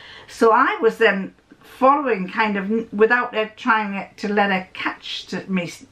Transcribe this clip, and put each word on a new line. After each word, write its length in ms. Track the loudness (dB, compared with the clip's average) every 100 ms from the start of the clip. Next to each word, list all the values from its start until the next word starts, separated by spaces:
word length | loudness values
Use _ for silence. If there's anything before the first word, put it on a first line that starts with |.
| -20 -20 -20
So 240 | 0 4
I 260 | 4 2 2
was 160 | 0 2
then 360 | 2 2 -4 -12 _ -20
following, 680 | -20 0 4 4 2 -4 -4
kind 300 | -2 -2 -2
of, 140 | -2
n-, 180 | -4 -4
without 440 | 2 2 2 0 -4
her 160 | -6 -6
trying 540 | 0 0 0 -6 -10 -10
to 160 | -4
let 180 | 0 0
her 160 | 0 -4
catch 540 | -8 -8 -8 -12 -12 -10
to 220 | -10 -4
me 140 | -4
s-, 220 | -4 -10 -20